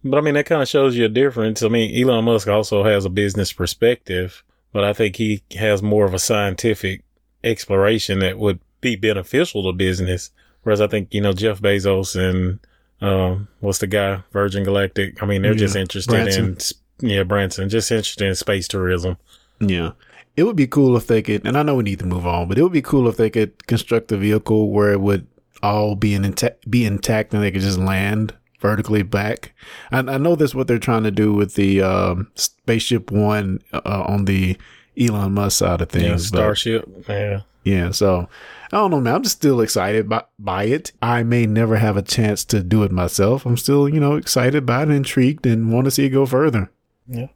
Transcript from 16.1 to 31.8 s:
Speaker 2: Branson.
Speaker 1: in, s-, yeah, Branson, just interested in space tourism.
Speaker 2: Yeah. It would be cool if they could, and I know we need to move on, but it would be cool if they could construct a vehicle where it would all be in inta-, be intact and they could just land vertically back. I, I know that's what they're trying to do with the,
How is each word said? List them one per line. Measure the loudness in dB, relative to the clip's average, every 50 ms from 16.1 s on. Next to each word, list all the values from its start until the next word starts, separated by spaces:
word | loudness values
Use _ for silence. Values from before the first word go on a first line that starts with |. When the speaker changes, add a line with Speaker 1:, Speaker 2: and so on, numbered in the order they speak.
Speaker 2:
Branson. | 0 2 2 0 0 0 0
Speaker 1:
in, | -2 -4
s-, | -6 -8 -10 -10 _ _ _ _ -6
yeah, | -4 -2 0 0 0
Branson, | 0 0 0 0 -2 -4 -6 -4 -2
just | -2 -2 0 0
interested | -2 -2 -2 -4 -6 -2 -2
in | -2 -2
space | -2 -2 -2 -2 -2 -2 -4
tourism. | -4 -2 0 0 0 0 -2 -4 -6 -6 _ _ -20 _ _ _ _ _
Speaker 2:
Yeah. | -2 0 0 0 -2 -4 -6 _ _ _ -20 -20 -20 _ _
It | 0 0
would | 2 2
be | 0 0
cool | 2 4 4 4 4 4
if | 2 2
they | 2 0 0
could, | 2 0 -4 -2 -2
and | -2 0 0
I |
know | 0 2 0
we | 0 0
need | -2 -4 -4
to | -4
move | -4 -4 -2 -2
on, | -2 -2 -2 -2 0
but | 2 2
it |
would | 2 2
be | 2 -2
cool | -2 2 2 2 2 2
if | 2
they | 2 0 0
could | 2 0 -2 -2 _ _ -4
construct | -2 -2 -2 0 0 -2 -2 0 -2
a | -4
vehicle | -2 0 0 0 0 0 2 2 2 2 2
where | 2 2 2 2
it | 2 2
would | 2 0 0 0 -2 _ _ _ _ _ _ -4
all | -2 -2 0 0 0 -2 0
be | 0 0 0 0
in | 0 -2
inta-, | -2 -2 -2 -4 -4 -4 _ _ -2
be | 0 0 2
intact | 2 -2 -4 -2 -2 -2 -2 -2 -2 -2
and | -2
they | -2 0
could | -2 -2
just | -2 -2 0 0
land | 0 0 0 0 0 -2 -2 -2 -4 -4 -6 _ _ _ _ _
vertically | -2 -2 0 0 -2 0 0 0
back. | 0 0 -2 -2 -2 -2 -6 -8 -10 -20 _ _ -20 -20 -20 -20 -10 -4
I, | -4 -4
I | -2 -2 -2 0
know | 2 0 2
that's | 2 2 0 0
what | -2 0 0
they're | 0 0
trying | 0 0 0 2
to | 0 0
do | 2 2 2 4 4
with | 2 0 0 0
the, | 0 2 4 4 2